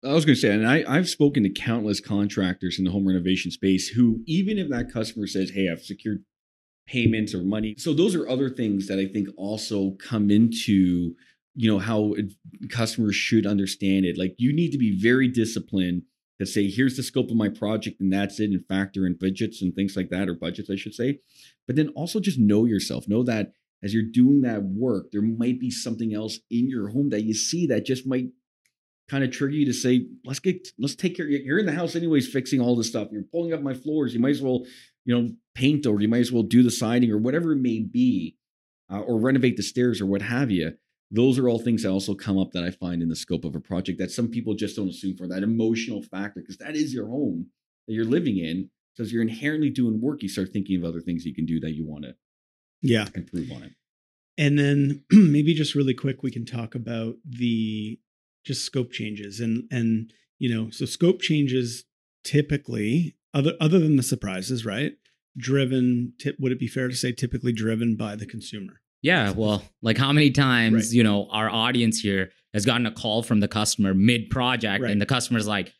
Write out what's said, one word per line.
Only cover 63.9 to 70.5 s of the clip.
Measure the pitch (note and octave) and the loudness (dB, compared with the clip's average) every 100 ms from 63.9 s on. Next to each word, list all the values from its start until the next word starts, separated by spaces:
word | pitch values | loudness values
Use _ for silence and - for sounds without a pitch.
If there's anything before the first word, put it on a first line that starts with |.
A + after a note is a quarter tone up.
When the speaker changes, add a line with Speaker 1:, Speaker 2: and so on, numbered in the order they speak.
| C#3+ | 4
Speaker 2:
the | |
surprises, | B2 B2+ G2 F#2 G2 B2+ A2+ | 2 -2 -4 -6 -6 -6 -4
right? | G2+ D3 - _ _ _ - | -4 -6 -8 _ _ _ -10
Driven, | A#2+ C#3 C3 C3 B2 A#2+ B2 - | 0 2 2 2 2 2 -2 -6
tip-, | C#3 - | -8 -2
would | C3 | -2
it | C3 | -2
be | A#2+ | -4
fair | C3 B2+ | -4 -4
to | B2 | -2
say | B2+ | -4
typically | A#2+ A#2+ A#2+ A#2+ | -2 -4 -2 -2
driven | A2+ A2 A2+ A#2 A2 | 0 0 0 0 -2
by | A2 G#2 | -4 -8
the | G2+ | -12
consumer? | A2 - G#2+ F#2+ - _ _ | -12 -14 -14 -14 -18 _ _
Speaker 3:
Yeah, | C#3+ F3 G#2 | 0 2 2
well, | F#2 G#2+ G2+ - _ | 0 0 0 -4 _
like, | A2+ A2+ | 0 2
how | C3+ | 4
many | D3 D3 | 6 6
times, | C3+ C3+ | 6 4